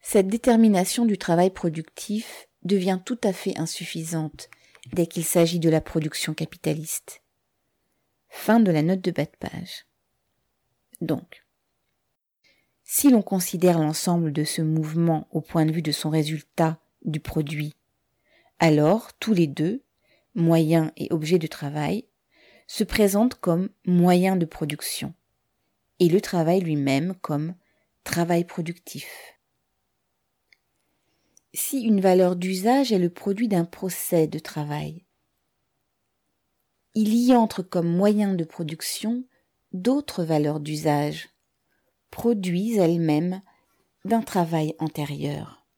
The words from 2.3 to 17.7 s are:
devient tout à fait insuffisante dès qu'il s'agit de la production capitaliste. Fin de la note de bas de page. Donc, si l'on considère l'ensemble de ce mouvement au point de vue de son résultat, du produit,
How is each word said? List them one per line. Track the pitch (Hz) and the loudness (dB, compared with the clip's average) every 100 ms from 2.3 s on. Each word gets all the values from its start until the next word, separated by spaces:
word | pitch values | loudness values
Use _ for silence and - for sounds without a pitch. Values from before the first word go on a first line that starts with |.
| - - _ | -18 -20 _
devient | 175 202 185 185 | -2 0 2 -2
tout | 180 233 | -4 -4
à | 214 | -2
fait | 185 202 - | -2 -6 -6
insuffisante | 165 - 170 165 160 165 156 - - - _ - - | -6 -8 -10 -10 -6 -6 -6 -10 -20 -20 _ -20 -8
dès | 170 170 | -2 -2
qu'il | - | -2
s'agit | 165 180 165 170 | -2 2 4 4
de | 165 | 2
la | 156 | 2
production | 156 165 156 - - | 0 -4 -4 -6 -8
capitaliste. | 151 160 - 156 156 156 - - - _ _ _ _ _ _ _ _ _ _ _ | -6 -8 -8 -6 -6 -6 -10 -12 -20 _ _ _ _ _ _ _ _ _ _ _
Fin | - - 226 | -10 2 4
de | 208 | 4
la | 160 | 4
note | 156 190 | 2 0
de | 185 | -2
bas | - 151 | -4 -6
de | _ | _
page. | - - 180 - _ _ _ _ _ _ _ _ _ _ _ - | -12 -12 -14 -16 _ _ _ _ _ _ _ _ _ _ _ -10
Donc, | 160 143 - - _ _ _ _ _ _ _ _ _ _ _ _ _ _ | -6 -6 -8 -20 _ _ _ _ _ _ _ _ _ _ _ _ _ _
si | - - 285 | -8 2 6
l'on | 240 | 6
considère | 190 190 180 180 180 170 | 4 -2 -2 2 4 4
l'ensemble | 156 156 - 175 160 | 2 0 0 2 0
de | 147 | -2
ce | 151 - | -4 -2
mouvement | 160 160 156 160 170 156 - | 0 0 0 0 2 0 -2
au | - | -8
point | 156 170 | -4 0
de | 156 | 0
vue | 160 | 0
de | 151 | -4
son | 139 160 | -4 -2
résultat, | 156 151 156 - - 160 160 _ _ | 0 0 -4 -8 -2 0 0 _ _
du | - 151 | -6 -6
produit, | - - 147 151 151 | -6 -6 -4 -6 -8